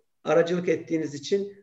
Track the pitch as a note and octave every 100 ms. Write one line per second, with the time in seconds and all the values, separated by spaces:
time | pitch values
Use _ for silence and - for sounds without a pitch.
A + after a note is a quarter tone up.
0 | _ _ D#3 E3 E3 F3+ F3+ E3 - D#3+
1 | C#3+ C#3+ - G3+ G3+ -